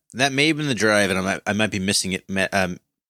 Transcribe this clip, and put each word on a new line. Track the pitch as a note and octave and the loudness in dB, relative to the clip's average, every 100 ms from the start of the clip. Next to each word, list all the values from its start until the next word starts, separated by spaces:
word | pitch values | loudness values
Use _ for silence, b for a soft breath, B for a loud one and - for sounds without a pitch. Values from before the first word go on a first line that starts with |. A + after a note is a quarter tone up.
| _ | _
that | G#2+ C#3 | -2 0
may | C3+ D3+ | 2 2
have | D3+ | 0
been | D3 | -2
the | |
drive, | A2 G#2+ G#2 G2 | 0 2 4 4
and | F#2+ | 0
I | |
might, | F#2+ F2+ - | -2 -2 -2
I | |
might | G#2 G#2+ | 0 0
be | G2+ | -2
missing | F#2+ G2 F#2+ | -2 -2 -2
it, | F#2 - | -4 -4
ma-, | F#2+ F#2 | -2 0
um, | G2 F2+ F2+ _ _ | 0 -2 -4 _ _